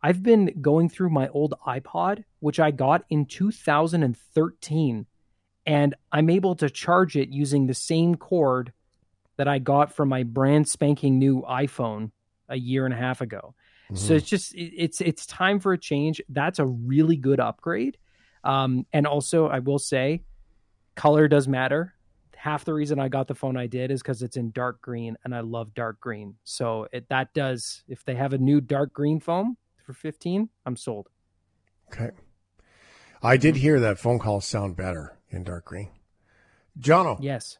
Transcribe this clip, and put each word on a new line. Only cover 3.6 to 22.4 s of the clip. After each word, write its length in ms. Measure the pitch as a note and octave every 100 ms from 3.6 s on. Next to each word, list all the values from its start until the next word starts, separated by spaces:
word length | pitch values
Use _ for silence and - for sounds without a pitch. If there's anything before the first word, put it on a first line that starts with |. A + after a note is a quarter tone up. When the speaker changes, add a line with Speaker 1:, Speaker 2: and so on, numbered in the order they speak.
| - D3 D#3+ E3+
Speaker 1:
and 120 | C#3+ A#2
thirteen, 920 | _ - D#3+ - - D#3 D3+ A2+ G2+ _ _ _ _ _ -
and 300 | D3 C#3+ C#3 _
I'm 180 | D3+ D#3+
able 240 | F3+ F#3+ F3
to 120 | D3
charge 480 | - - F3 F#3 D3
it 120 | C3+
using 360 | C#3 C#3+ C#3+ C3
the 80 |
same 400 | B2+ - E3 E3+
cord 600 | E3+ - F3+ C#3+ B2+ B2 - _ _ _ _ _ _
that 100 | C#3
I 100 | C#3
got 340 | C3 C#3+ D3
from 180 | - C#3+
my 120 | C3
brand 460 | B2 A#2 C3+ D3 D3
spanking 500 | - C#3+ D3 C#3+ C3
new 240 | C3+ C3 B2+
iPhone 600 | B2+ C#3 - A#2+ G#2+ A2 _ _ _ _
a 80 | C3
year 260 | B2 C3 C3
and 80 |
a 40 | A#2+
half 240 | B2+ C3
ago. 340 | A#2+ G#2 - _ _ _ _ G2
So 80 | G2+
Speaker 2:
Mm-hmm. 40 |
Speaker 1:
it's 160 | D#3+ -
just, 240 | G3+ -
it, 180 | F#3+ E3+ -
it's, 240 | E3+ -
it's 240 | F3 D3+ -
time 340 | - F#3 G3+
for 140 | G3
a 40 | F3+
change. 420 | - C#3+ D3+ D#3+ -
That's 300 | C3+ D3 F#3
a 60 | C#3
really 500 | A#2+ A#2+ C3+ D#3 E3
good 220 | C3 C#3
upgrade. 580 | A#2 - - F3+ C4 - _ _ _ _
Um, 420 | - C3+ C3 B2+ -
and 140 | D3+ D3
also, 400 | D3 C3+ E3+ D#3
I 100 | C#3
will 220 | B2+ C#3+
say, 420 | - C3+ C3+ E3 - - - _ _ _ _
color 340 | - D3+ D3+ D3+
does 200 | C#3+ C3+
matter. 480 | C3 C3 C#3+ F3+ _ _ _ _
Half 300 | _